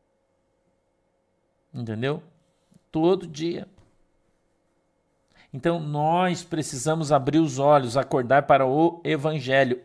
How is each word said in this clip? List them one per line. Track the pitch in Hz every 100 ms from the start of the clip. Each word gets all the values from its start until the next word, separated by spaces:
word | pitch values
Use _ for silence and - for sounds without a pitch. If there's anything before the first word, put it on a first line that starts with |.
| _ _ _ _ _ _ _ _ _ _ _ _ _ _ _ _ _
Entendeu? | 139 113 110 135 156 - _ _ _ _ _ _
Todo | 160 165 190 175
dia. | 143 165 170 - _ _ _ _ _ _ _ _ _ _ _ _ _ _ _ _ _ _
Então, | 135 170 170
nós | 151 147 151 175 185 180
precisamos | - 160 - 135 131 165 147
abrir | 147 131 147
os | 156 127
olhos, | 139 147 123 131
acordar | 127 147 120 139
para | 143 139 131
o | 139 165 -
evangelho. | - 156 151 156 127 135 131 123